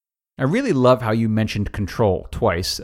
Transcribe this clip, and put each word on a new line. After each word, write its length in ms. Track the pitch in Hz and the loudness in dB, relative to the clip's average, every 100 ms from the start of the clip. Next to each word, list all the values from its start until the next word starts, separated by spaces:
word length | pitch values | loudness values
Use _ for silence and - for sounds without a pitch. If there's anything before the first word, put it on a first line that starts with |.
| _ _ _ - | _ _ _ -4
I 40 | |
really 300 | 135 214 277 | 0 0 0
love 300 | 139 123 127 | 4 4 4
how 80 | 110 | 2
you 180 | 113 113 | 0 0
mentioned 420 | 107 110 107 101 | 0 0 -2 -4
control 560 | - 98 - 110 92 - | -4 -6 0 0 0 -4
twice, 480 | - 110 87 - - | -2 0 0 -4 -6